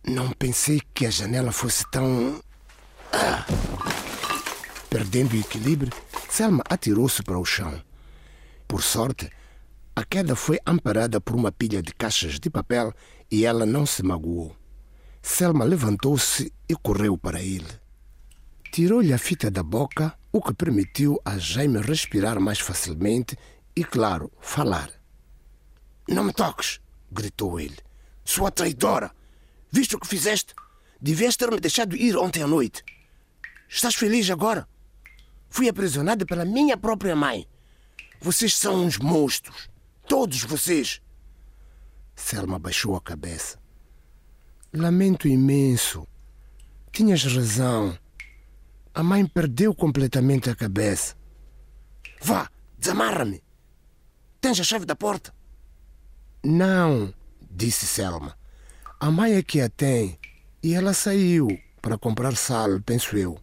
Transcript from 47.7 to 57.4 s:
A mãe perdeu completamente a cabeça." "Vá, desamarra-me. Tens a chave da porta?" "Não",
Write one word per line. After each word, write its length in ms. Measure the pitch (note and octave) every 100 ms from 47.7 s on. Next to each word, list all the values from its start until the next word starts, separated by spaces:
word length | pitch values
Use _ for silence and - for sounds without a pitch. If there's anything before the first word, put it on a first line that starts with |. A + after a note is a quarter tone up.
| A2+ G2+ F2 - - - - - - - - -
A 80 | -
mãe 240 | E3+ G3+ F#3+
perdeu 480 | F3 D#3+ A#2+ G#3+
completamente 760 | - D#3+ C3+ C3+ C3 B2+ C#3 A#2+
a 60 | A#2
cabeça." 600 | A2+ G2 G#2+ F#2+ - - - - - - - - - - - -
"Vá, 280 | - - - - - -
desamarra-me. 640 | - G3+ - F3 A2+ F#2 _ _ _ _ _ _ - _ _ _
Tens 200 | C4 F#3+
a 40 |
chave 220 | E3+ A3 E3+
da 100 | D3
porta?" 380 | G#3 G3 - - - - - - - - - - - -
"Não", 680 | C#3+ E3 F#3+ F#3 E3+ C3 G2 - - -